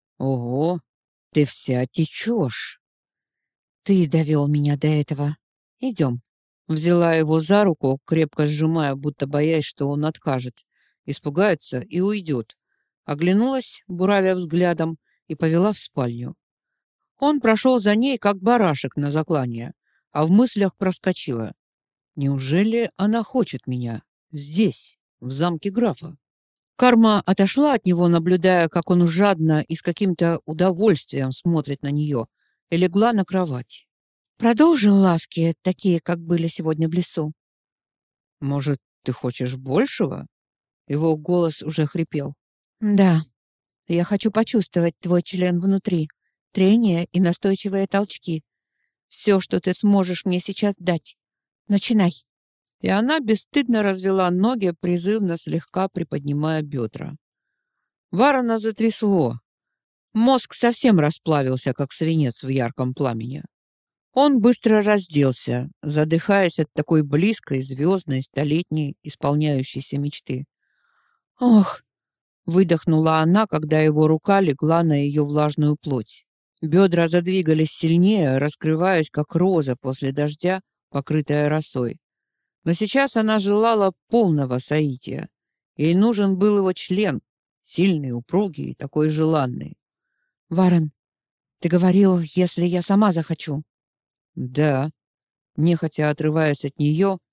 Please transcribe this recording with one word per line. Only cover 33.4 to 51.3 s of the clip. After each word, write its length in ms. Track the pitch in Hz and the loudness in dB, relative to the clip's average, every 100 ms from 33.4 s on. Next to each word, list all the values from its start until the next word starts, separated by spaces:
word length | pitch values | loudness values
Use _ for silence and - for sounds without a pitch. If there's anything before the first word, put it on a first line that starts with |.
| 175 123 - - _ _ _ _ _ - | -2 -6 -10 -18 _ _ _ _ _ -2
«Продолжим 560 | 226 226 320 302 208 | 0 4 4 6 4
ласки, 640 | 196 190 165 - - 165 160 | 6 4 2 -2 -2 -2 -2
такие, 380 | 180 185 196 170 | -4 -2 0 0
как 200 | - 170 | -2 -6
были 280 | 165 170 165 | -2 -2 -2
сегодня 420 | - 160 156 160 | -4 -4 -2 -2
в 40 | |
лесу?» 400 | 170 175 - 156 - _ _ _ _ _ _ _ _ _ _ | -2 -4 -6 -6 -8 _ _ _ _ _ _ _ _ _ _
«Может, 400 | 139 139 139 139 _ _ | -6 -4 -2 -4 _ _
ты 80 | - | -8
хочешь 440 | 127 127 - 123 131 | -6 -6 -6 -6 -8
большего?» 720 | 131 151 277 - 170 92 - _ _ _ _ _ - | -2 0 0 -2 -4 -4 -14 _ _ _ _ _ -8
Его 280 | 147 160 156 | -2 0 0
голос 460 | 151 175 165 151 | 0 0 0 -2
уже 240 | 156 160 151 | -6 -2 -2
хрипел. 500 | 165 160 151 139 - _ _ _ _ | -2 -4 -6 -8 -12 _ _ _ _
«Да. 400 | 214 202 190 160 156 _ _ _ _ _ - | 0 4 4 4 -2 _ _ _ _ _ -4
Я 160 | 170 | -2
хочу 260 | 175 202 226 | 0 -2 0
почувствовать 680 | 220 226 233 180 175 170 - | -2 0 -2 -2 0 -2 -2
твой 220 | 175 175 | -2 0
член 360 | - 185 180 175 | 0 -2 -2 0
внутри, 500 | 190 196 202 175 156 _ _ _ _ | 0 -2 -2 -2 -4 _ _ _ _
трение 560 | - 190 220 226 170 175 | 0 4 4 4 0 -2
и 80 | 180 | 0
настойчивые 640 | 180 175 196 196 202 196 196 | 0 0 -2 -2 -2 -4 -2
толчки. 560 | 196 202 - - 160 - _ _ _ _ _ _ | -2 -4 -8 -8 -8 -10 _ _ _ _ _ _
Всё, 320 | - - 196 | -4 0 0
что 220 | - 185 | 0 -4
ты 120 | 185 | -2
сможешь 520 | 180 202 202 185 180 190 | -2 0 2 0 -4 -4
мне 160 | 180 | -4
сейчас 340 | - 190 208 196 | -4 -4 -4 -2
дать. 380 | 175 165 - - _ | -4 -4 -6 -20 _